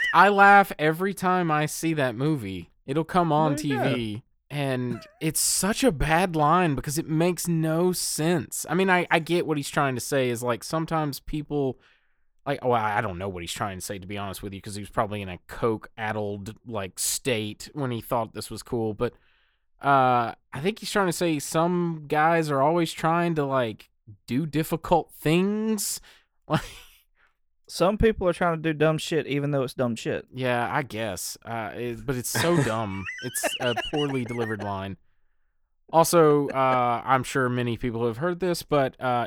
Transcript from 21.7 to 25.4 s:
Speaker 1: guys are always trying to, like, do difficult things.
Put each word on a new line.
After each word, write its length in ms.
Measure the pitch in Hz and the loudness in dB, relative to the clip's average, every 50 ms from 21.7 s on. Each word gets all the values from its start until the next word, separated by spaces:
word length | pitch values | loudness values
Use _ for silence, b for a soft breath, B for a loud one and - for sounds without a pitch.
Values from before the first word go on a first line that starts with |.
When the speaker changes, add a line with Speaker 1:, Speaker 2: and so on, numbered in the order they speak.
| 180 175 175 170 165 156 151 143 | 2 2 0 0 -2 -6 -6 -2
Speaker 1:
guys 440 | 147 151 151 160 170 165 160 151 | 0 2 4 4 4 4 2 2
are 100 | 147 135 | 2 2
always 320 | 135 151 165 175 170 160 - | 4 4 4 2 0 -2 -2
trying 400 | - - 160 165 170 170 170 170 | -2 0 0 2 2 2 0 0
to, 100 | 156 143 | 0 0
like, 440 | 139 135 131 123 113 104 - - _ _ _ _ - 107 - _ - | 0 2 0 0 0 -2 -8 -14 _ _ _ _ -20 -20 -16 _ -4
do 180 | 117 127 170 | -2 -2 -2
difficult 640 | 156 - 147 160 - 170 160 - - 180 160 - - | 0 -2 -2 -2 0 -2 -4 0 2 2 2 0 -2
things. 880 | - - - 151 160 175 | -8 -4 0 2 4 4